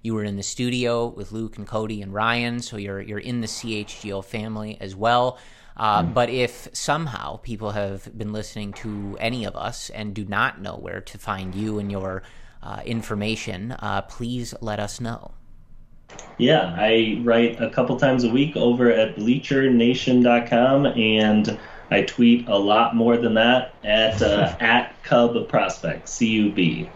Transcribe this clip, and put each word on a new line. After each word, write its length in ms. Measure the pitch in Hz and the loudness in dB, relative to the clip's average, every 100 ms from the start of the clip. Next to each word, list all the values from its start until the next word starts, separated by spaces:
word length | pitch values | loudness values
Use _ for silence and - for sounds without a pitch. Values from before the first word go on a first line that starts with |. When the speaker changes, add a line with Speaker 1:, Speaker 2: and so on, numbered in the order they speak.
Speaker 1:
you 120 | 113 | -2
were 100 | 110 | -2
in 140 | 104 98 | -2 -4
the 60 | |
studio 640 | - - 123 123 120 120 117 | -6 -4 -2 0 0 0 -2
with 260 | 110 98 | -6 -10
Luke 240 | 110 110 - | -8 -8 -10
and 100 | 101 | -6
Cody 340 | 110 110 107 | -4 -4 -6
and 120 | 98 | -6
Ryan, 480 | 101 113 120 120 120 | -2 0 2 0 -4
so 160 | 117 107 | -8 -10
you're, 240 | 101 98 | -8 -8
you're 180 | 107 104 | -8 -10
in 220 | - 120 | -6 -6
the 80 | 113 | -6
C 260 | - 117 107 | -8 -6 -6
H 240 | 104 - | -6 -10
G 140 | 104 | -8
O 80 | 98 | -8
family 560 | 95 110 110 107 107 107 | -8 -8 -8 -8 -10 -10
as 160 | 104 95 | -12 0
well. 420 | 113 123 127 - - - - - | 2 4 2 -2 -20 -20 -20 -2
Uh, 280 | 110 104 | 2 4
Speaker 2:
Mm. 100 | 165 | 4
Speaker 1:
but 160 | 123 120 | 2 2
if 380 | 127 120 - - | 2 -2 -2 -14
somehow 640 | - - 147 160 110 71 98 | -8 -2 -2 -2 -8 -10 -10
people 280 | - 107 107 | -10 -6 -6
have 460 | 104 98 98 - 110 | -4 -4 -6 -12 -10
been 140 | 104 | -8
listening 380 | 107 104 110 104 | -8 -10 -10 -10
to 440 | 98 110 104 101 101 | -10 -8 -8 -8 -4
any 260 | 113 123 104 | -4 -4 -6
of 100 | - | -6
us 320 | 101 120 - | -8 -8 -12
and 240 | 107 104 | -10 -8
do 100 | 101 101 | -8 -4
not 360 | 101 117 - | -2 -2 -4
know 140 | 95 92 | -12 -10
where 240 | 90 95 | -10 -10
to 160 | - - | -12 -14
find 360 | - 95 92 95 | -8 -8 -6 -6
you 240 | 107 104 | -4 -4
and 120 | 101 | -4
your, 320 | 101 95 92 - - - - | -6 -6 -8 -10 -18 -20 -16
uh, 180 | - - - | -14 -12 -6
information, 840 | 113 - 104 104 110 - 92 110 - | -6 -4 -4 -2 -4 -6 -8 -10 -8
uh, 220 | 107 98 | -4 -4
please 500 | - - 120 123 120 - | -6 -10 -6 -6 -8 -8
let 180 | 113 104 | -6 -4
us 220 | 104 - | -6 -6
know. 300 | 120 117 - - - - - - - - - - - - | -8 -8 -12 -18 -18 -20 -20 -20 -20 -20 -20 -20 -16 2
Speaker 2:
Yeah, 380 | 123 117 87 85 | 4 4 2 0
I 440 | 107 113 110 92 | 4 4 2 0
write 380 | 120 117 117 - | 2 4 4 0
a 80 | 113 | -2
couple 280 | - 127 123 | 0 0 2
times 260 | 139 127 117 | 2 4 2
a 40 | |
week 280 | 123 147 113 | 2 0 2
over 340 | 120 120 120 | 2 4 4
at 240 | 110 110 - | 4 2 0
bleacher 540 | 107 135 - 139 135 | 0 0 2 2 4
nation 500 | 120 117 123 - 127 | 6 4 2 4 6
dot 280 | 120 120 117 | 6 4 4
com, 360 | 117 127 139 139 | 4 6 6 4
and 720 | 120 110 110 107 107 107 107 - - - | 2 2 4 4 4 2 -4 -12 -18 0
I 120 | 101 | 0
tweet 460 | - - 120 120 117 | 0 4 6 6 4
a 80 | 101 | 2
lot 380 | 101 107 117 117 | 4 4 4 2
more 200 | 117 117 | 4 4
than 160 | 117 110 | 4 4
that 380 | 117 127 - - 104 | 6 4 0 -10 0
at, 360 | 107 110 104 | 2 2 2
uh, 320 | 107 101 - - | 2 4 2 2
Speaker 3:
<laughs> 20 | |
Speaker 2:
at 420 | 113 120 - - | 2 2 2 -12
Cub 440 | - 120 117 113 - | 2 4 4 2 0
Prospect, 640 | 117 98 - 82 - - | 0 0 -2 -6 -8 -10
C 180 | - 113 | -2 2
U 240 | 110 101 | 4 2
B. 380 | 92 85 80 78 | 2 2 0 -8